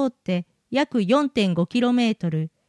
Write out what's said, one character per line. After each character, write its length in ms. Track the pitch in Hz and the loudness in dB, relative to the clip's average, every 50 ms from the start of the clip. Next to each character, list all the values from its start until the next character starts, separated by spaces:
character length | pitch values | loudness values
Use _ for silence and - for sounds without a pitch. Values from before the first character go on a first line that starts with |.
| 277 262 | 0 -2
っ 20 | |
て 340 | - _ _ - 185 175 175 - _ _ _ _ | -4 _ _ -4 -4 -4 -4 -8 _ _ _ _
約 340 | - 262 302 - - 240 202 | -2 -2 -2 0 0 -2 0
四 280 | 175 240 285 294 269 | 2 2 2 2 0
点 240 | - 240 208 190 175 | 0 0 0 0 0
五 100 | 165 170 | 0 -2
キ 160 | - - 247 | 0 0 0
ロ 100 | 233 247 | 0 2
メ 200 | 247 247 240 226 | 2 2 2 0
ー 20 | - | 0
ト 160 | - - 170 | -2 -4 -4
ル、 220 | 156 156 156 160 - _ _ | -4 -4 -4 -6 -8 _ _